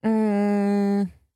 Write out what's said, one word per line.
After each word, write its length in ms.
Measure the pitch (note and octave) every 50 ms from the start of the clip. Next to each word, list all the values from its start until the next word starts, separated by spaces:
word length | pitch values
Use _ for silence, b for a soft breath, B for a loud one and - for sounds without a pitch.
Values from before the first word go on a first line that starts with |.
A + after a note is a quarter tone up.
| - A3
Mm. 1000 | A3 A3 A3 G#3+ G#3 G3+ G3+ G3+ G3+ G3+ G3+ G3+ G3+ G3+ G3+ G3+ G3+ G3+ G3+ F3+ - - _ _ _